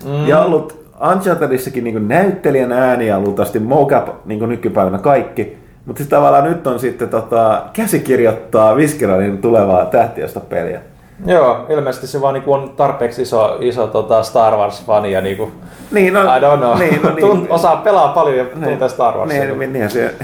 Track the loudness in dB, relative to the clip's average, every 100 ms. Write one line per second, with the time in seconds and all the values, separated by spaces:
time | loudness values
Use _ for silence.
0 | -8 -2 2 2 2 0 -2 -14 -20 -4
1 | -2 0 0 -2 0 -2 -4 -6 -4 -4
2 | 0 2 2 0 0 0 0 0 2 2
3 | 0 0 0 -2 -2 -2 0 2 2 0
4 | -2 -10 -10 -6 -4 -4 -2 0 0 0
5 | 2 2 0 -6 -8 -10 -20 -18 -14 -10
6 | -2 2 4 4 2 -2 -4 -4 -4 -4
7 | -4 -4 0 2 2 0 -4 -6 -2 -2
8 | 0 2 2 0 0 4 4 4 0 0
9 | 0 0 0 -2 2 2 4 2 2 2
10 | 0 -4 -10 -10 -8 -6 -6 -8 -14 -20
11 | -20 -10 0 4 4 0 -2 -2 -2 -6
12 | -8 -2 -2 -2 0 -2 -2 -2 -2 0
13 | -4 -4 -2 0 0 0 -2 -2 -2 -2
14 | 0 0 2 2 2 2 0 -4 -2 0
15 | 0 -2 -2 -4 -8 -10 -20 -20 -4 0
16 | 2 4 4 4 4 4 2 2 2 2
17 | 0 2 2 2 0 0 2 2 2 2
18 | 2 2 2 0 -2 -6 -4 -2 -2 0
19 | 0 0 -2 -2 -2 -4 -6 -4 -2 -2
20 | -4 -4